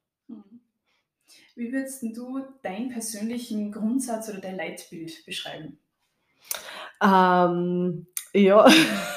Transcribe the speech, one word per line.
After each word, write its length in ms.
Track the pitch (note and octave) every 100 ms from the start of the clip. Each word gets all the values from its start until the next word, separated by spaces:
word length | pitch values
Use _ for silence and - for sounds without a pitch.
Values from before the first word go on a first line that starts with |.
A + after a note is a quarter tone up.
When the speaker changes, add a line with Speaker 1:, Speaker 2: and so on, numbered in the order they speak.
| _ _ -
Speaker 1:
Mhm. 160 | A3 G3 A#3+ _ _ _ _ _ _ _ _ _ -
Wie 160 | A#3
würdest 300 | C4+ C4+ -
denn 120 | A3+
du 280 | A3+ B3 C4+ C4+ -
deinen 260 | G3 G3 B3+
persönlichen 840 | A#3 G#3+ G#3+ A3+ A#3+ A#3+ G#3+ G#3
Grundsatz 580 | G3+ G#3+ C4 B3 A3+ A3
oder 100 | F#3+
dein 180 | F#3+ F#3
Leitbild 680 | E3+ - - E3+ D#3+ - -
beschreiben? 540 | - D3 D3+ D#3 - _ _ _ _ _ _ _ - - - - -
Speaker 2:
Ähm, 1080 | G3+ F#3+ F#3 F3+ F3 F3 F3 F3+ F3+ D#3 - - -
ja. 340 | G3+ F#3+ G#3 B3+
<laughs> 60 | D#4+ C4 - -